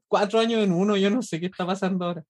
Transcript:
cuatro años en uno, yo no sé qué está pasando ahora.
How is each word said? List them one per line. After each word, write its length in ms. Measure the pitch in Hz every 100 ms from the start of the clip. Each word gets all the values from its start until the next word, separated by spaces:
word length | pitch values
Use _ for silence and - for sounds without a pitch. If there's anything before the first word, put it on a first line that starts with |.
| _
cuatro 320 | 196 202 226
años 220 | 226 226
en 100 | 208
uno, 220 | 170 202
yo 140 | 202 196
no 140 | 233
sé 180 | 220 160
qué 60 | 180
está 180 | - 180
pasando 380 | 196 190 185
ahora. 180 | 175 170 -